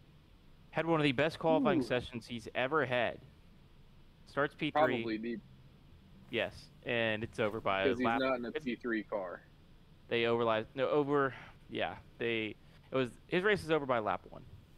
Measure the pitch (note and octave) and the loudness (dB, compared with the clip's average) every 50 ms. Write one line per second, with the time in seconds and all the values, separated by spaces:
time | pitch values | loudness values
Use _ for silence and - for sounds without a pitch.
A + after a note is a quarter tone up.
0 | - - - - - - - - - - - - - - - D#3 D#3+ E3 E3 D#3 | -20 -20 -20 -20 -20 -20 -20 -20 -20 -20 -20 -20 -20 -8 -4 -4 0 2 2 4
1 | D3 D3 B2+ B2+ C#3+ E3 - - - D#3+ D#3+ D3+ C#3 D3+ D3 D3+ B2 - B2+ B2 | 4 2 2 2 0 0 0 0 2 4 4 4 4 4 4 2 2 2 0 -2
2 | A#2+ - - A#2 - - B2 A2+ A2+ - - - B2 C3+ D3+ D#3 C3+ B2 B2+ B2 | -2 -4 -10 -10 -10 -8 -10 -10 -10 -6 -4 -2 -2 2 2 2 2 2 2 2
3 | A2+ G2 - - - - - - - - - - - - - - - - - - | 2 0 -2 -6 -14 -20 -20 -20 -20 -20 -20 -20 -20 -20 -20 -20 -20 -20 -20 -20
4 | - - - - - - - C#3 C#3+ D3 - - E3 D3 - D3 D#3 C3 A#2+ A#2 | -20 -20 -20 -20 -20 -8 -2 -2 -2 -2 -2 -4 -6 -2 2 4 4 4 2 0
5 | A2+ A#2 A2 G#2+ A2+ A#2 A#2 - - - - - - - - - - - - - | -2 -2 -4 -4 -4 -4 -6 -6 -10 -14 -20 -20 -20 -20 -20 -20 -20 -20 -20 -20
6 | - - - - - - - A2 G2 F#2 - - - - - - - C3+ A#2+ A#2 | -20 -20 -20 -20 -16 -6 -2 -2 -2 -2 -4 -12 -20 -20 -20 -14 -6 -2 0 2
7 | A2+ A2+ G#2+ G#2+ A2+ A2+ - - A2+ G#2 G2+ A2+ F#2+ G2+ G2 F#2+ F#2+ - - A#2+ | 2 2 0 -2 -4 -6 -2 0 0 0 0 -2 -2 0 2 2 4 2 2 2
8 | B2+ A2+ A#2 A#2 C3 C3+ C3 B2 A#2+ A#2 A2+ D#3 D#3 B2+ A2+ - - B2 A2+ G#2+ | 0 0 2 2 0 0 -2 -2 -4 -6 -6 -6 -4 -4 -6 -4 -4 -2 -2 -2
9 | G2+ - A2+ G#2 F#2 F2 F2 - - - - - - - - - - - - - | -4 -4 -6 -6 -6 -6 -10 -12 -14 -20 -20 -20 -20 -20 -20 -20 -20 -20 -20 -20
10 | - - A#2 A#2 A#2 A#2 A#2 A#2 A#2+ A2+ A2 A2 A2+ - - C3+ B2+ G2+ C#3 D3+ | -8 -2 0 0 2 2 2 2 2 2 2 0 0 -4 -4 -2 0 2 2 2
11 | D3 C#3 D3 C#3+ C#3 C3 B2 - - - - - - - A#2+ A2+ G2 E2 F#2+ - | 2 2 2 2 2 0 -2 -6 -16 -18 -20 -20 -18 -10 -4 -4 -4 -4 -4 -8
12 | - - - - B2 A#2 A#2 A2+ A2 G#2+ - - - - - - - - - C3 | -14 -18 -10 -4 -2 -2 0 0 -2 -4 -6 -10 -18 -20 -20 -20 -16 -4 -2 0
13 | C3 A#2 - - - - E3 F3+ F3+ G#3+ G#3 E3+ C3 D3+ D#3+ D#3 C#3+ C3 B2+ A#2 | 0 0 -4 -12 -10 -2 -2 0 2 2 2 2 2 2 0 0 2 2 0 0
14 | G#2+ G2+ F2+ F2+ - - - - - - - - - - - | 2 0 -2 -2 -4 -12 -18 -18 -18 -18 -20 -20 -20 -20 -16